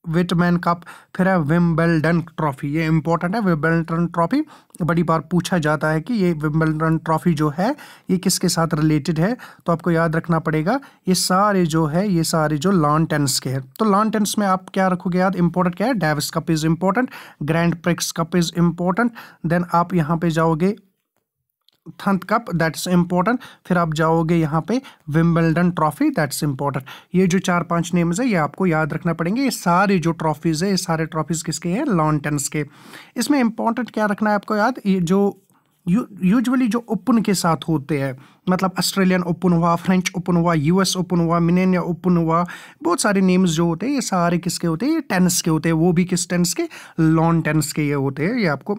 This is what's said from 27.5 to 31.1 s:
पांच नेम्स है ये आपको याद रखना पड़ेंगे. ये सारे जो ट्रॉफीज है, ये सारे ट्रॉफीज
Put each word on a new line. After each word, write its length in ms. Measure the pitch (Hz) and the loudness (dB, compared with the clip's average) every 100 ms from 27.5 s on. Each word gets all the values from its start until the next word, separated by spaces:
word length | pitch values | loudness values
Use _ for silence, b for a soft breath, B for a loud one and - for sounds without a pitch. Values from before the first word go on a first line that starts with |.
| 175 | 0
पांच 300 | 170 170 170 | 0 -2 0
नेम्स 260 | 175 170 175 | 0 0 0
है 80 | 262 | 0
ये 80 | 185 | 0
आपको 300 | 143 - 190 | -2 -2 0
याद 280 | 156 156 | 0 0
रखना 200 | 156 170 | -2 -4
पड़ेंगे. 280 | 165 165 233 | -2 -4 -2
ये 100 | 269 | -2
सारे 480 | - 180 175 202 190 | -2 0 2 4 2
जो 120 | 160 | 0
ट्रॉफीज 520 | 160 160 151 170 151 | -2 -4 -2 -2 -2
है, 60 | 196 | 0
ये 80 | 185 | -2
सारे 280 | - 160 | -2 -4
ट्रॉफीज 380 | 160 | -2